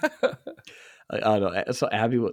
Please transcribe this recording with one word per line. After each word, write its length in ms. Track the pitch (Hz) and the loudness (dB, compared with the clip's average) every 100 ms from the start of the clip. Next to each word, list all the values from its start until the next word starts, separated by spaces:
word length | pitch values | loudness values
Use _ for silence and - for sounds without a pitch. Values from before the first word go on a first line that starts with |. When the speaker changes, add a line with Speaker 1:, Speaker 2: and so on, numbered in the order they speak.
| 302 - | -4 -2
Speaker 1:
<laughs> 1000 | - - - 330 - - - - - 110 | -4 -4 -12 -16 -20 -20 -20 -20 -8 -2
Speaker 2:
I, 120 | 110 104 | 2 4
I 20 | |
don't 140 | 95 92 | 2 0
know. 80 | - | -2
So 180 | 127 143 | -2 -2
Abby, 280 | 104 117 123 | 0 2 2
wa-, 100 | 107 | 0